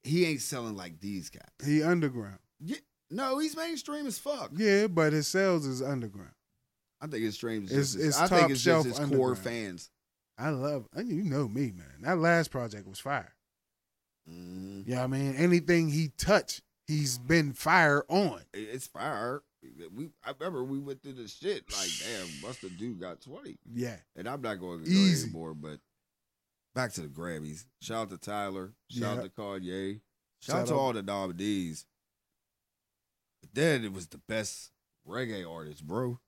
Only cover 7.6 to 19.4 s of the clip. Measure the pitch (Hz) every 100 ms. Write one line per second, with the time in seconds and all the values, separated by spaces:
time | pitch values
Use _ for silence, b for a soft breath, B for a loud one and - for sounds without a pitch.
7.6 | 95 139 139 98 156 135 180 180 165 131
8.6 | 147 165 131 117 143 135 127 120 117 117
9.6 | 104 87 - _ _ _ _ - 139 139
10.6 | 143 143 107 143 240 165 196 135 127 113
11.6 | 131 90 71 71 123 180 165 170 156 131
12.6 | 117 104 95 104 135 139 87 _ _ _
13.6 | _ _ _ _ _ _ 80 85 87 92
14.6 | 95 98 98 127 127 135 139 135 175 175
15.6 | 151 170 160 147 156 - - 202 - -
16.6 | _ _ - 151 139 123 123 165 147 -
17.6 | 156 180 156 143 - 175 185 90 - 98
18.6 | 107 127 - - 135 113 120 143